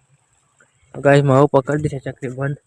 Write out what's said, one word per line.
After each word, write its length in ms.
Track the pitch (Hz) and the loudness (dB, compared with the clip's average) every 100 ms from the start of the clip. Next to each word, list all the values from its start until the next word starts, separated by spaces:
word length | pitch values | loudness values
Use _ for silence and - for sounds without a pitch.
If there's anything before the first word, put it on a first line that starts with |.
| _ _ _ _ _ _ _ _ _ 135 | _ _ _ _ _ _ _ _ _ -4
તો 20 | |
ગાઈસ 240 | 139 143 | 2 2
મારા 240 | 143 131 147 | 4 4 4
ઉપર 140 | 139 | 2
કરી 200 | 131 151 | 0 -4
દીધી 200 | 151 135 | -6 -8
છે 80 | 135 | -12
ચકરી 240 | - 123 127 | -12 -12 -8
બંધ. 240 | 139 143 | -8 -10